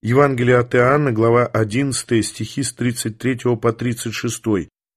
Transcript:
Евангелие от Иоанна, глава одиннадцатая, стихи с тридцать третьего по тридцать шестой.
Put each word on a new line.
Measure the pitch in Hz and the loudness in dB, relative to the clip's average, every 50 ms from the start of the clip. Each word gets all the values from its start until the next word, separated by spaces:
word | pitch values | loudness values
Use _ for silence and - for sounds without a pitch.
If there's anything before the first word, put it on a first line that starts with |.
| - | -2
Евангелие | 107 120 135 143 143 135 120 123 123 127 123 | 2 2 4 4 4 2 0 2 4 4 2
от | 120 123 - | 2 2 2
Иоанна, | 123 123 127 139 147 151 139 117 | 2 4 4 2 2 2 0 0
глава | 107 113 117 117 120 123 | 2 2 4 4 2 2
одиннадцатая, | 117 - 113 113 107 101 127 139 139 123 - - - 120 113 104 | 0 0 -2 -2 0 0 -2 -2 -2 -4 -6 -4 0 0 0 0
стихи | - - - 107 - - - | 0 -6 -10 -12 -8 -6 -6
с | 139 123 - | -6 -6 -6
тридцать | - 120 123 123 - - 120 107 _ | -4 -4 -4 -2 -2 -6 -8 -8 _
третьего | - 127 131 117 - 123 120 | -4 -4 -4 -2 0 -2 -2
по | 113 117 117 | 0 0 -2
тридцать | 117 - 120 123 117 - - 117 104 | -2 0 -4 -4 -4 -4 -6 -8 -8
шестой. | - - 120 110 - _ 113 104 98 85 - _ _ _ _ _ | -6 -6 -6 -6 -4 _ 0 0 0 -2 -4 _ _ _ _ _